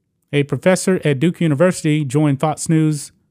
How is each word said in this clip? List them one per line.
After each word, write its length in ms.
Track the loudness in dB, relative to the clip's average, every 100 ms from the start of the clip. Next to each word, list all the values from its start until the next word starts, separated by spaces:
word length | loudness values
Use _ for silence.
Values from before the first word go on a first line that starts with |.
| _ _ -6
a 120 | -2
professor 560 | -2 0 0 0 0 0
at 140 | 0 0
Duke 220 | 0 0
University, 640 | 0 2 2 0 -2 -2
joined 360 | 0 0 0 0
Fox 280 | -2 -4 0
News, 440 | 2 2 -2 -8 _ _